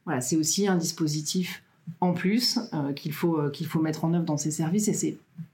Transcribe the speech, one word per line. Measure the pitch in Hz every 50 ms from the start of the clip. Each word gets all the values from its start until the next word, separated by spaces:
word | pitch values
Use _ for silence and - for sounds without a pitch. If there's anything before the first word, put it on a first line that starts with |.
| -
voilà, | 180 151 127
c'est | - - 170 160
aussi | 156 156 - 196 202 196
un | 185 170
dispositif | 165 175 - - 160 151 147 156 151 - - 185 180 - - - - _ _ _ _ 170 - -
en | 185 180 170
plus, | 175 - 185 214 247 247 - - 240 214 - -
euh, | 156 139 143 143
qu'il | - - 156 143
faut, | - 175 170 165 151
euh, | 147 143
qu'il | 147 - 165 -
faut | - 160
mettre | 156 156 156 - -
en | 165 170
œuvre | 175 165
dans | 170 - -
ces | - 160
services | 151 - 160 160 180 214 208 214
et | 165
c'est | - 170 147 - - - _ _ - - -